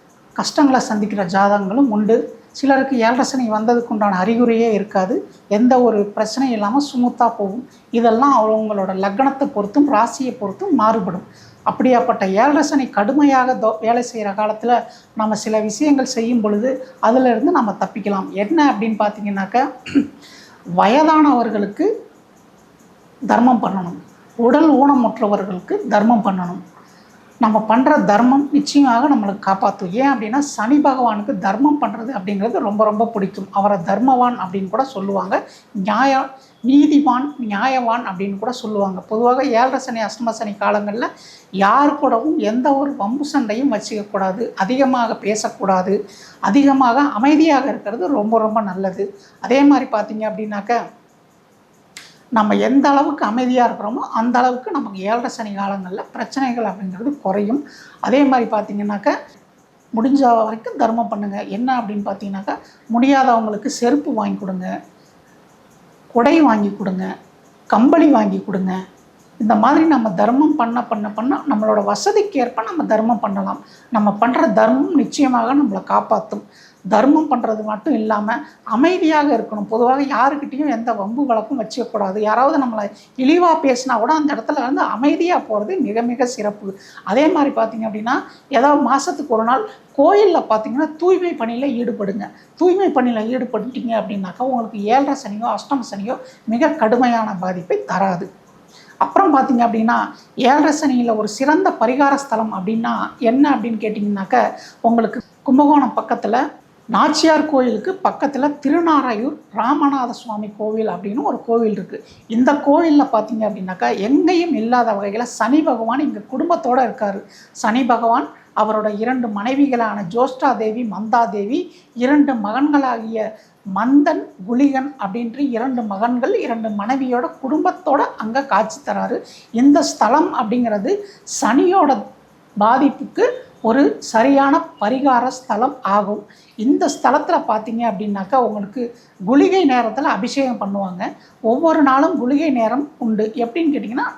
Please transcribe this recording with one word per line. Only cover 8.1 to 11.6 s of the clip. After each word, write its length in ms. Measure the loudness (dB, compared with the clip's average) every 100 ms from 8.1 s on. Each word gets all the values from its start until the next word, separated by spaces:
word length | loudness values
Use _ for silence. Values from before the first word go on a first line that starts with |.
| 4 4 2
அவங்களோட 540 | 2 0 -2 -4 -4 -2
லக்னத்தை 420 | -2 0 0 0 -4 -4
பொறுத்தும் 340 | -2 2 4
ராசியை 380 | 4 2 -2 -8 -6
பொறுத்தும் 320 | -8 -6 -2 2
மாறுபடும். 460 | 2 2 -2 -6 -10 -20 -20 -8